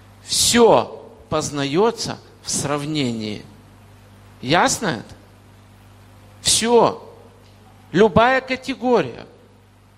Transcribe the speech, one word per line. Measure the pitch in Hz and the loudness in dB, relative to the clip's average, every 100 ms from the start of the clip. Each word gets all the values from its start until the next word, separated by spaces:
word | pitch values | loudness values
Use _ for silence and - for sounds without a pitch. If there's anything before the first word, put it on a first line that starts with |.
| - - | -20 -20
всё | - - - 233 226 139 107 - - - - | -6 -2 2 4 6 6 2 -8 -20 -20 -8
познаётся – | 156 135 143 139 151 226 220 - - - - | -6 -6 -6 -4 0 0 -2 -8 -10 -16 -18
в | - | -10
сравнении. | - 139 147 143 156 127 113 107 104 - - - - - - - - - - | -6 -4 -6 -4 -4 -4 -6 -8 -12 -16 -20 -20 -20 -20 -20 -20 -20 -20 -12
Ясно | 123 170 247 - 202 | 0 2 2 -2 -6
это? | 117 - - - _ - - - - - - - - - - | -6 -10 -20 -20 _ -20 -20 -20 -20 -20 -20 -20 -20 -20 -8
Всё. | - - 226 233 151 95 - - - _ _ _ - - - | -4 -2 2 4 4 0 -12 -20 -20 _ _ _ -20 -20 -4
Любая | 170 220 175 233 262 | 2 4 4 2 2
категория. | 262 254 262 220 240 226 131 - - - _ _ _ _ _ | -4 -8 -8 -6 0 0 -2 -8 -20 -20 _ _ _ _ _